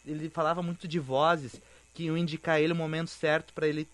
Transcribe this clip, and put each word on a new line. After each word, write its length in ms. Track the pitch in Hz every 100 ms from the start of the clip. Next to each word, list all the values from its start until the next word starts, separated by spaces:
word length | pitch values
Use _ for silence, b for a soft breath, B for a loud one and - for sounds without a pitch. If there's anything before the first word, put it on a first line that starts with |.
| 135
ele 220 | 156 160
falava 320 | 165 156 170
muito 240 | 175 175 175
de 140 | 165
vozes, 600 | 131 131 156 170 131 - b b b
que 100 | -
iam 120 | 165 160
indicar 440 | 170 156 - 156
ele 120 | 156
o 40 | 170
momento 320 | 156 160 165
certo 440 | - 156 156 -
pra 140 | - 156
ele 220 | 151 156